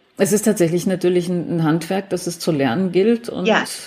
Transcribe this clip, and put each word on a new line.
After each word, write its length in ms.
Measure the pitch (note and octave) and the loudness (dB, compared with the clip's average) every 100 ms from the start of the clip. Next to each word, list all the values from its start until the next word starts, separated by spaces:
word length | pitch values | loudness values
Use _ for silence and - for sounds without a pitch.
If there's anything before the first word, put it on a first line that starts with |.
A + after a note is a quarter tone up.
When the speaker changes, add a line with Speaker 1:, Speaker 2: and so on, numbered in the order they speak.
| _ - | _ -2
Speaker 1:
es 160 | F#3+ | 0
ist 120 | G#3 | 2
tatsächlich 420 | A3 F#3+ E3 F3 F#3+ | 2 2 2 2 0
natürlich 420 | F#3 F3+ F3+ F3 | 0 2 0 0
ein, 300 | F3 - E3+ | -2 -2 0
ein 40 | |
Handwerk, 480 | D#3 E3 - F#3+ G3 | 2 0 -2 -4 -4
das 160 | F3+ F3 | -6 -6
es 140 | - | -4
zu 100 | - | -2
lernen 400 | D3 C3+ D#3 F#3+ | 0 0 0 0
gilt 380 | F3+ A3 A#3 - | 2 2 2 -2
und 180 | - G3+ | -4 0
Speaker 2:
Ja. 180 | F3+ - - | 0 0 -8